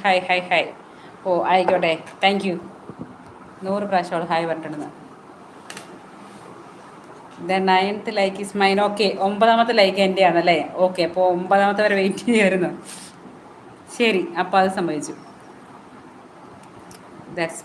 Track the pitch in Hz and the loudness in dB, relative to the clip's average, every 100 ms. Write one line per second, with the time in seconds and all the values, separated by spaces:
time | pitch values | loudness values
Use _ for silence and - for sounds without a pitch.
0 | 202 185 185 180 180 175 - - - - | 0 0 0 -2 0 0 0 -8 -20 -20
1 | - - 190 175 131 185 180 180 170 156 | -20 -10 -2 0 2 2 2 0 0 -2
2 | - - 196 202 196 170 - - - - | -6 -2 0 0 -2 -6 -8 -18 -20 -16
3 | - - - - - - 190 202 202 190 | -16 -16 -20 -20 -20 -12 -6 -4 -2 -2
4 | 175 175 170 165 165 160 156 151 - - | -2 -4 -2 -2 -2 -6 -8 -10 -12 -16
5 | - - - - - - - - - - | -20 -20 -20 -20 -20 -20 -18 -18 -18 -20
6 | - - - - - - - - - - | -20 -20 -20 -20 -20 -20 -20 -20 -20 -20
7 | - - - - 170 190 190 185 196 208 | -20 -20 -20 -12 -4 0 4 4 2 -2
8 | 233 208 196 190 202 208 196 196 208 202 | -6 -2 -2 -2 -8 0 2 2 0 0
9 | 202 196 196 208 226 226 233 233 190 190 | -2 0 -2 2 4 4 4 4 4 4
10 | 190 185 185 170 175 165 139 - 185 185 | 0 4 4 4 4 2 0 0 0 0
11 | 170 185 185 180 185 196 202 202 214 202 | -2 2 2 0 2 2 2 2 0 2
12 | 190 190 - 226 196 185 165 - - - | 0 -2 0 2 4 2 -2 -6 -14 -18
13 | - - - - - - - - - - | -18 -20 -20 -20 -20 -20 -20 -20 -16 -2
14 | 233 190 - 170 180 190 190 196 170 151 | 0 0 -2 -4 0 2 2 0 -4 -4
15 | 139 - - - - - - - - - | -8 -14 -20 -20 -20 -20 -20 -20 -20 -20
16 | - - - - - - - - - - | -20 -20 -20 -20 -20 -20 -20 -20 -20 -20
17 | - - - 175 165 - | -20 -20 -14 -8 -8 -6